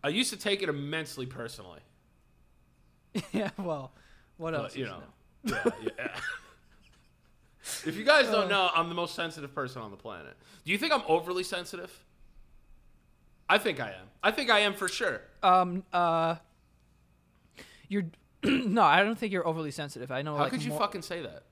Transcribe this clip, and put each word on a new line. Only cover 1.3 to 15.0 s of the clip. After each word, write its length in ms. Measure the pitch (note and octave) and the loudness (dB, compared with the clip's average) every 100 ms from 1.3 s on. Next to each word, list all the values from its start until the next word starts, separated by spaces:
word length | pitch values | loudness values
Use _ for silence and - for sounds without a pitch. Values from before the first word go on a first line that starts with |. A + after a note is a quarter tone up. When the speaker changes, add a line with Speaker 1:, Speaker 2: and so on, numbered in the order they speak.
| B2+ A#2 - F#2+ D#2 _ _ _ _ _ _ _ _ _ _ _ _ _ | -8 -10 -10 -16 -18 _ _ _ _ _ _ _ _ _ _ _ _ _
Speaker 2:
<laughs> 180 | G#3+ - | -8 -4
Yeah, 180 | D4 D4+ - | -2 -2 -4
well, 340 | F#3 D3+ C3 - - - _ _ | -4 -4 -6 -16 -20 -20 _ _
what 160 | E3 | -4
Speaker 1:
But, 80 | D#3+ | -4
Speaker 2:
else 160 | A2 C3+ | -4 -6
Speaker 1:
you 80 | |
Speaker 2:
is 60 | A#2+ | -6
Speaker 1:
know. 120 | F2+ - _ _ _ | -8 -14 _ _ _
Speaker 2:
new? 80 | A#3+ | -4
Speaker 1:
Yeah, 160 | - - - - - | 0 0 -2 -8 -6
yeah. 220 | A#2+ F2+ | -8 -6
<laughs> 1600 | - - - - _ - _ _ _ _ _ _ _ _ - - | -8 -8 -14 -20 _ -20 _ _ _ _ _ _ _ _ -10 -6
If 120 | D#3+ E3 | -6 -4
you 80 | |
guys 220 | A3+ D4+ A#3 | 4 6 6
don't 180 | A3 F#3+ | 2 2
Speaker 2:
Uh. 20 | |
Speaker 1:
know, 220 | G3+ F3+ | 2 2
I'm 140 | E3 E3+ | 2 0
the 60 | |
most 200 | E3+ E3+ - | -2 -4 -4
sensitive 360 | E3+ D#3 C#3+ | -6 -6 -10
person 280 | C3+ B2+ B2+ | -6 -6 -8
on 80 | A2 | -12
the 60 | G2 | -14
planet. 400 | A2+ F#2 D2 - - - | -14 -12 -14 -20 -20 -16
Do 60 | - | -2
you 60 | G3 | -2
think 140 | D#4+ | 2
I'm 100 | C#4+ - | 0 4
overly 340 | D#3+ E3+ F3+ | 2 2 -4
sensitive? 500 | F3+ F3+ F3 F3 F3 - _ _ - - - - _ - - - _ _ _ _ - | -4 -6 -8 -12 -12 -18 _ _ -20 -20 -20 -20 _ -20 -20 -20 _ _ _ _ 2
I 100 | G3+ | 4
think 220 | G#3+ C#3 | 4 -2
I 80 | A2+ | -6
am. 180 | F#2+ G2 _ | -10 -18 _
I 80 | G3 | 0
think 180 | A3 B3 | 2 4
I 120 | G#3+ | 6
am 140 | G#3 | 6
for 120 | G3 G3 | 2 -4
sure. 320 | - | -2